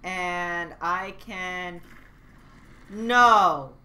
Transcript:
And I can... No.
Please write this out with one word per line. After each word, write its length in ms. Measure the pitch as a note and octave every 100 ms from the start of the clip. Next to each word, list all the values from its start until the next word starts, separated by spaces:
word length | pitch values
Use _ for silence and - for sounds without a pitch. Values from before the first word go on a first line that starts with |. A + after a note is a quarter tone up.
And 720 | F3+ F#3 F3+ F3 F3 E3+ E3+ -
I 320 | E3+ F3+ G3 G3
can... 640 | - F#3+ F#3 F3+ F3+ F3 - - - - - - - - - - -
No. 880 | G3+ A3+ B3 A#3+ A3 F#3 D3+ C3+ -